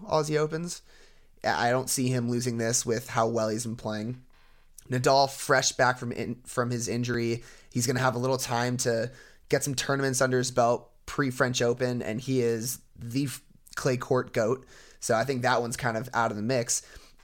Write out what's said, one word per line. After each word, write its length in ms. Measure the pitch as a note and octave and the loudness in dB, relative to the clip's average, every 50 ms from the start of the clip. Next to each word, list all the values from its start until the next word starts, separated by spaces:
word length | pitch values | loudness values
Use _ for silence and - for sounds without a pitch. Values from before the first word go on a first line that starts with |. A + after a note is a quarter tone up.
| G3 - | -4 0
Aussie 280 | - D#3 D3+ D3+ D3+ D3 | 0 0 2 2 0 0
Opens? 440 | D#3 D3+ D#3+ D#3+ E3+ F3 - - - - - - - - - - - - - - | 0 0 -2 -6 -6 -6 -10 -12 -16 -20 -20 -20 -20 -20 -20 -20 -20 -20 -14 -4
I, 280 | - G#2+ G2+ D2+ A#2 A#2+ | -2 0 0 2 2 2
I 20 | |
don't 180 | B2 C3 - - | 2 2 0 0
see 200 | - - B2+ B2+ | -2 0 0 0
him 200 | B2+ B2+ A#2+ A#2+ | 0 0 0 0
losing 280 | B2 A#2+ A#2+ B2+ A#2 A#2 | -2 -2 -2 -2 -2 -2
this 280 | A#2 A2+ B2 - - | -2 0 0 0 0
with 220 | B2+ A2+ A#2+ A#2+ - | 0 -2 -2 -2 -4
how 200 | - A#2+ A2+ A2+ | 0 0 2 2
well 200 | A#2 A2+ A2 A2 | 2 0 0 0
he's 180 | G#2+ A2+ A#2 | -2 -4 -4
been 120 | A2+ A2 A#2+ | -6 -8 -8
playing. 440 | - A2 G#2+ G#2+ G#2+ A#2 B2+ B2+ - - - - - - - - - - - - - - | -6 -6 -6 -6 -6 -8 -8 -10 -12 -20 -20 -20 -20 -20 -20 -20 -20 -20 -20 -18 -8 -4
Nadal, 400 | B2+ B2+ B2 D3 C3+ C#3 C#3 C3+ | -2 2 4 6 6 6 6 4
fresh 420 | - - - - C#3 B2+ C3 - | 2 -4 0 4 4 4 4 2
back 280 | - - C3 B2 B2+ B2+ | 2 4 4 4 4 0
from 120 | B2 A#2+ | -4 -6
in-, 300 | - - - - - - - | -6 -4 -4 -6 -6 -8 -10
from 260 | - - B2+ A#2+ A#2+ | -8 -2 -2 0 0
his 200 | B2 A#2 A2+ F2+ | 0 -2 -2 -2
injury, 540 | G#2+ A#2+ B2 B2 A#2+ A#2+ A#2 A#2 A#2 A#2 - - - - - - | -2 -2 0 0 0 0 0 0 -2 -4 -6 -14 -20 -20 -16 -6
he's 160 | - B2 A#2 B2 | -4 -2 0 0
gonna 140 | C3 B2+ | 0 2
have 140 | C3 C3 A#2+ | 2 0 0
a 40 | B2 | 0
little 180 | B2 C3 C3+ B2 | 0 0 0 0
time 380 | - - B2 A#2 A#2+ B2 B2 B2 | -2 -2 0 0 0 0 -2 -2
to 320 | - B2 A#2 A2+ A2 A#2+ - - - - - - - - | 0 0 0 0 -2 -4 -8 -14 -20 -20 -20 -14 -4 0
get 160 | C#3+ C#3 - | 0 0 0
some 100 | C#3+ C3+ | -2 -4
tournaments 460 | B2 - - C#3 C#3 C#3 C3+ B2+ B2+ | -4 -2 0 0 0 0 0 2 2
under 180 | C3+ B2+ B2+ B2+ | 2 2 2 2
his 140 | B2+ B2+ | 0 2
belt 380 | B2+ B2+ A#2+ A#2 A#2+ - - - _ - - | 2 2 4 4 4 0 -2 -10 _ -20 -14
pre-French 560 | - - - C#3+ C3 B2 B2+ C#3 B2+ B2+ - | -8 -2 -2 -2 -2 2 0 0 2 2 2
Open, 400 | B2 A#2+ A#2+ B2+ C3 B2 B2 A#2+ | 2 2 2 0 0 -2 -2 -2
and 180 | - - A2 A#2+ | -4 -4 -6 -6
he 220 | B2 C3+ C3 B2+ | -4 -2 0 2
is 380 | A#2+ A#2 A#2 A2+ A2 B2+ - - - _ - - | 2 2 0 0 -2 -6 -6 -8 -12 _ -18 -14
the 260 | - A#2 A#2 C3+ D3 | -10 -6 -4 -2 -2
f-, 160 | C3 - - _ _ - - _ - - | -2 -6 -10 _ _ -20 -20 _ -14 -10
clay 200 | - - D3 B2+ | -4 0 0 0
court 380 | B2 - - C3+ B2+ A#2+ - - | 0 0 0 0 0 0 0 -2
goat. 320 | A#2+ A2 A2 C3 C3 - - - - - - - - - | 0 2 2 0 -2 -4 -18 -20 -20 -20 -20 -18 -8 -2
So 120 | - A#2 | 0 2
I 80 | A2 A#2 | 2 2
think 180 | C3+ C#3 B2 | 0 -2 0
that 200 | B2 B2 B2 A#2 | 2 2 2 2
one's 160 | A#2+ A#2 A2+ - | 2 -2 -4 -2
kind 200 | - A#2+ A2 A2 | -2 -2 -2 -2
of 120 | B2+ B2 - | -4 -2 0
out 160 | A#2 A2+ A2+ | 0 0 0
of 80 | G#2+ G#2 | 0 -2
the 60 | G#2 | -2
mix. 400 | A#2 C3+ B2 A#2 - - - - - - - - - - - | 0 0 0 0 0 -2 -4 -4 -8 -20 -20 -20 -20 -18 -8